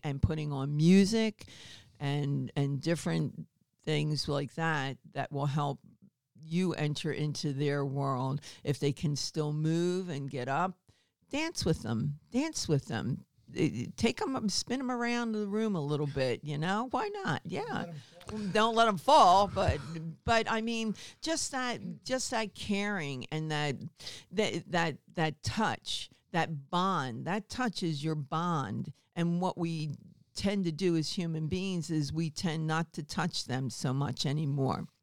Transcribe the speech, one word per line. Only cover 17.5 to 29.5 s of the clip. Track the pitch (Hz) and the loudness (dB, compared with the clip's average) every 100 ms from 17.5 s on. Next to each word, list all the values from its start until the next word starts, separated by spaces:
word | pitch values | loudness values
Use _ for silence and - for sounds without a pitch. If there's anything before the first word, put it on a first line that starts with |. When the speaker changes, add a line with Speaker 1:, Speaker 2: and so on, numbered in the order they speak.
| - 466 | -6 -4
Speaker 2:
Let | - - | -6 -6
'em | 156 - - - | -10 -16 -20 -10
fall. | 214 202 | -6 0
Speaker 1:
Don't | 214 226 | 4 4
let | 226 226 | 6 4
'em | 185 | 4
fall, | 285 302 196 185 196 | 8 10 10 8 6
but, | 190 180 143 143 165 165 156 | 2 2 0 -2 -8 -8 -6
but | - 226 220 | 2 2 4
I | 226 | 0
mean, | 226 226 220 190 - - | 0 -2 -2 -4 -8 -8
just | 311 320 - | -2 -2 -2
that, | 269 247 214 185 156 | -2 -4 -4 -6 -10
just | - 254 - | -4 -2 0
that | 233 214 | -2 -2
caring | - - 202 208 202 143 131 - | -6 -2 0 0 -2 -2 -6 -4
and | 156 156 | -4 -2
that, | 151 147 135 107 - - - - | 0 0 -2 -6 -14 -16 -16 -8
that, | 202 202 143 - | -2 0 -2 -2
that, | 170 165 120 _ | 0 0 -2 _
that | - 156 - | -2 -2 -2
touch, | - - 202 - - - - - _ | -4 0 0 -2 -6 -8 -8 -18 _
that | 175 160 151 139 | -2 -2 -4 -4
bond, | 180 190 175 131 117 135 | 0 2 0 -2 -4 -4
that | 208 - | -4 -4
touch | - 247 - | -4 -4 -2
is | 170 143 | -2 -2
your | 156 | -2
bond. | 156 135 160 175 160 113 110 - - _ | -4 -2 -2 0 0 -2 -4 -6 -10 _
And | - 170 175 | -2 0 2
what | 185 | 0